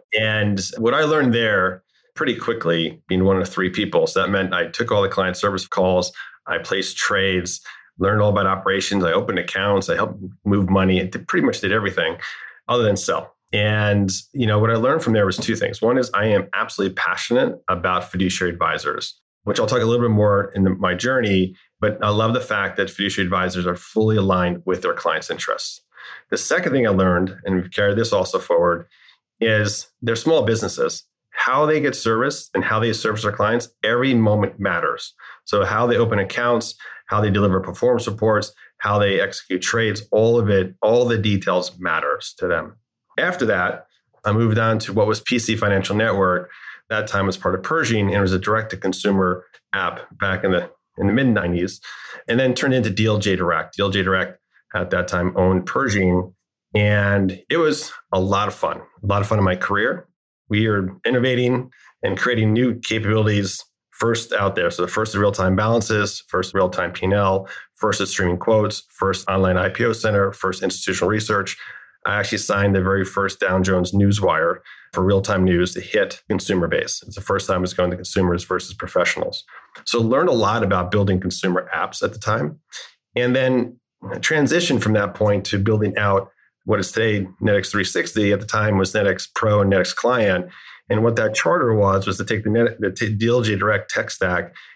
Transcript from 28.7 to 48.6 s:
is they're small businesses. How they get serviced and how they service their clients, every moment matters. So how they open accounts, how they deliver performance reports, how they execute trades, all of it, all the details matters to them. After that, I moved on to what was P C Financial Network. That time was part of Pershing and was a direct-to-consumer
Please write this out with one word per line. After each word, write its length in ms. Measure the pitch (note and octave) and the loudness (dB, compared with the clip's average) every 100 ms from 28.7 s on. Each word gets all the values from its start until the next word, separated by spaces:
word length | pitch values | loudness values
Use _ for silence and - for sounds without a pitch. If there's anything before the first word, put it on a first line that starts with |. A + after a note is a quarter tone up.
| E2+ - _ - _ _ - | 0 -6 _ -20 _ _ -2
is 460 | A2+ G#2+ G#2 - - _ | 2 2 0 -4 -10 _
they're 160 | A#2 A#2 | -2 0
small 260 | D#3+ D#3+ | 2 4
businesses. 640 | A2 A2 F#2+ - D#2 - - _ _ | 4 0 -2 -2 -2 -4 -16 _ _
How 340 | - B2 C3+ D3+ | -4 0 2 2
they 140 | D#3 | 2
get 160 | C#3+ - | 0 -2
serviced 540 | A2+ A2+ C#3 - - | 0 0 0 -4 -6
and 80 | F#2+ | -4
how 200 | - A2 | -2 0
they 100 | A2+ | 0
service 300 | G#2+ A2 G#2+ | 0 -2 -2
their 100 | G#2 | -2
clients, 380 | - G#2 A#2+ - _ G#2+ | 0 0 0 -4 _ -2
every 280 | A#2+ C3+ | 0 2
moment 460 | A#2+ A2 G#2+ G2 - | 4 4 2 0 -2
matters. 540 | G2 F2 D#2 A#1 - - - - - | -2 -2 -2 -4 -10 -18 -20 -20 -2
So 180 | G#2 | 0
how 240 | F#2+ G#2+ A#2+ | 2 2 2
they 80 | A2+ | 2
open 240 | A2 G#2 | 2 0
accounts, 560 | F#2+ B2 A#2+ A2+ - - - - - | -2 -2 0 0 -2 -10 -16 -16 -4
how 160 | G#2 | 0
they 80 | G#2+ | 2
deliver 320 | G2 G2 F#2 | 2 2 2
performance 440 | F#2 F#2 B2 A#2 - | -2 -2 0 2 -2
reports, 460 | G#2 A2 G#2 G2+ - - - | -2 2 2 -2 -10 -20 -6
how 200 | G#2 G#2 | 0 2
they 220 | G2+ G2 | 2 2
execute 400 | G2 - - F2+ | 0 -4 -6 -4
trades, 400 | - A#2 A2 F#2+ - | -2 0 0 -2 0
all 260 | G#2+ A2+ A#2 | 2 4 4
of 120 | G#2 | 4
it, 260 | G2 F#2 - | 2 2 0
all 240 | G#2+ A#2+ A#2+ | 2 4 4
the 120 | A2 | 2
details 640 | G#2 G2 F#2+ F2+ F2+ F#2 | 2 0 2 0 -2 -6
matters 540 | F2+ D#2+ D2 C#2+ - - | -2 -2 -2 -4 -8 -6
to 80 | - | -2
them. 280 | E2 D2+ - _ _ _ - | -2 -4 -14 _ _ _ -4
After 280 | F3 F3+ A2 | -2 0 0
that, 400 | F#2+ F#2 - - _ _ _ G#2 | 0 0 -4 -12 _ _ _ 0
I 80 | |
moved 260 | A2 A#2 A2+ | 2 2 2
on 200 | A2+ A2 | 2 0
to 120 | - | 0
what 160 | G#2 G#2+ | 0 2
was 140 | G#2+ | 0
P 180 | - B2 | -2 -2
C 160 | A2+ G#2+ | -2 0
Financial 400 | G#2 G2 F#2+ G#2 | 0 0 0 0
Network. 540 | A2 G2 F#2 F2+ - - - - - | 0 2 2 0 -4 -16 -20 -18 -6
That 180 | G#2+ - | -4 -2
time 180 | G2 F#2+ | -2 -2
was 120 | F#2 | -2
part 180 | F#2 F#2 | -2 -2
of 80 | |
Pershing 480 | - D#3+ A#2+ A2+ G2 | -2 -2 0 2 2
and 100 | G2+ | 2
was 120 | F#2+ | 2
a 60 | F#2 | 0
direct-to-consumer 1080 | G#2 A2 | 0 -2